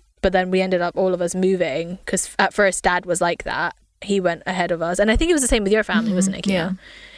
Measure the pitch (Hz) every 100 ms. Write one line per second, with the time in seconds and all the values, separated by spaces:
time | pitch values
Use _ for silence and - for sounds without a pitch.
0 | _ _ 190 185 185 185 185 180 175 180
1 | 185 180 175 185 185 185 165 143 165 190
2 | - 190 - - 196 - 196 - 190 180
3 | 180 165 175 165 - 117 170 - _ -
4 | 202 202 175 165 - 185 175 170 170 180
5 | 208 214 330 311 247 233 196 214 - 220
6 | 226 180 190 190 196 185 175 185 - -
7 | -